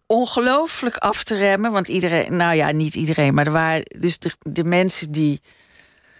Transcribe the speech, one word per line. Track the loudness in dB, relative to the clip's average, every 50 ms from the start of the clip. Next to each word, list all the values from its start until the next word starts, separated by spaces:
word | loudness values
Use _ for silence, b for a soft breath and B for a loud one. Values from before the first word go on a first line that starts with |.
| _
ongelooflijk | 0 0 0 0 0 0 0 2 2 2 2 0 -2 -4 -4 -4 -4 -4
af | -2 -2 -2 -2 -2 -4
te | -4 -2
remmen, | 2 2 2 2 2 0 0
want | 0 -2 -2
iedereen, | -2 -2 -2 0 0 0 0 0 0 0
nou | 0 2 2 2
ja, | 2 2 2
niet | 0 0 -2 -2 -2
iedereen, | -2 -2 -2 0 2 2 2 4
maar | 2 2
er | 2
waren | 2 0 0 0 0 -2 -4 -8 -8 -4
dus | -2 -2 -2 -2
de, | -6 -8 -8 -8
de | -10 -8 -4 -2 0
mensen | 2 2 2 2 2 -2 -4 -6 -6
die, | -2 0 0 0 0 -2 b b b b b b b b b b b b b b b